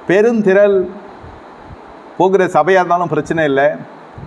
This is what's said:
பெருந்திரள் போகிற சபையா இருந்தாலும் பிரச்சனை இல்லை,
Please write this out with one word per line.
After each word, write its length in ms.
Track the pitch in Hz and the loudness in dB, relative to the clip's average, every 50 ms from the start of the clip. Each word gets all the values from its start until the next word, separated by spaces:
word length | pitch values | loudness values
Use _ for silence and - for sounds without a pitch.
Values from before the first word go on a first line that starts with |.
| - | -4
பெருந்திரள் 800 | - 175 208 214 240 233 220 208 190 190 202 208 202 196 190 180 180 - - - - - - - - - - - - - - - - - - - - - - - - - | 0 2 2 2 2 0 0 0 2 2 4 4 4 2 0 -2 -4 -8 -16 -20 -20 -20 -20 -20 -20 -20 -20 -20 -20 -20 -20 -20 -20 -20 -20 -20 -20 -20 -20 -20 -8 -2
போகிற 280 | - 170 190 190 190 185 | 0 0 2 2 2 0
சபையா 240 | - - 151 151 180 | 0 0 0 2 2
இருந்தாலும் 380 | 190 180 180 170 175 180 175 | 2 2 2 0 -2 -2 -2
பிரச்சனை 360 | 151 156 151 147 - 165 165 156 | -4 -4 -4 -4 -4 -2 -2 -2
இல்லை, 240 | 143 135 139 143 151 - - - - - - - - - - - | 0 0 0 0 0 -2 -4 -12 -18 -20 -20 -20 -20 -20 -20 -20